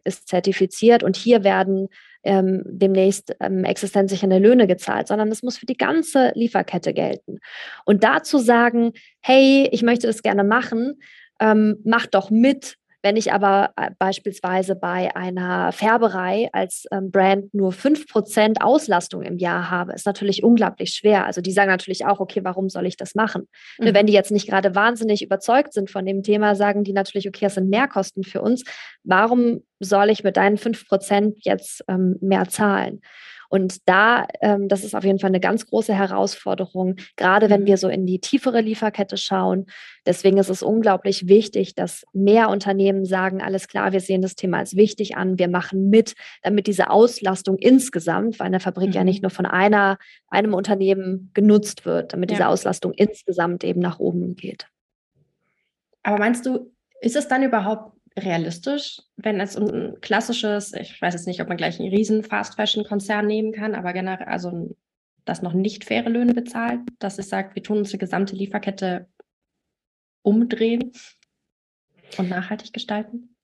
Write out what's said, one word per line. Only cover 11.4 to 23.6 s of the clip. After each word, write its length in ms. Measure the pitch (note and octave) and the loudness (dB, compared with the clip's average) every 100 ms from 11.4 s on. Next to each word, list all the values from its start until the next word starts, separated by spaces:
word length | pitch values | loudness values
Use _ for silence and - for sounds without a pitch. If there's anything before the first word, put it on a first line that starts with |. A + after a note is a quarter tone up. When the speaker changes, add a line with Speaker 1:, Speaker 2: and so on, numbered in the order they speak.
Speaker 1:
ähm, 360 | A3 A3 G#3+ G#3 | 2 4 4 0
mach 220 | A3 C4 - | 0 0 2
doch 240 | G3 F#3+ | 0 2
mit." 460 | A3 B3+ C#4 - - _ _ | 4 4 2 -6 -20 _ _
Wenn 140 | G3+ A3 | 0 0
ich 160 | G#3+ | 0
aber, 380 | G3+ G3+ G3 G3 - | 2 4 4 2 -2
äh, 140 | - F#3+ | -6 -2
beispielsweise 760 | F#3+ F#3+ G#3 F#3+ F3+ F#3 F#3+ | -2 -2 -6 -8 -4 -2 -2
bei 400 | F#3+ F3+ F3+ F#3 | -4 -4 -4 -4
einer 560 | - F#3 F#3 F3+ F3+ F3+ | -4 -6 -4 -4 -2 -2
Färberei 800 | - A3 A#3 A3+ F#3 F#3 G3+ A#3 | 0 2 2 2 0 -2 -2 -2
als, 340 | - F#3 - - | -4 -6 -8 -8
ähm, 220 | G3 F#3+ | -6 -2
Brand 420 | G3 F#3+ G3 G3+ | 2 4 2 0
nur 160 | G3+ F#3+ | -2 -2
fünf 380 | F3+ C#4 D4+ - | 0 0 0 0
Prozent 540 | G#3+ G#3 - G#3+ A3 | -4 0 2 2 2
Auslastung 600 | - D4 C4 F#3 - F3+ | 2 2 2 -2 -2 -8
im 160 | - F3+ | -8 -6
Jahr 320 | F3 F3 F3 | -4 -4 -4
habe, 220 | F3+ F3+ | -4 -6
ist 140 | - - | -6 -6
natürlich 360 | G3 G3+ F#3+ | -2 -2 2
unglaublich 500 | A#3 A#3 F#3 - F#3 | 4 4 4 -2 -8
schwer. 300 | - G#3 G3+ | -2 2 4
Also 160 | - - | 2 -4
die 120 | F3+ | -2
sagen 180 | F#3+ G3 | 2 2
natürlich 340 | F#3 - F#3 - | 2 -2 -4 -2
auch, 120 | G3 | -2
"Okay, 220 | F#3 - | -4 -6
warum 260 | F#3 F3+ F#3+ | -6 -4 -4
soll 160 | F3+ F3+ | -4 -6
ich 100 | - | -6
das 180 | - | -6
machen?" 320 | G3+ A3+ - - _ | -2 0 -2 -10 _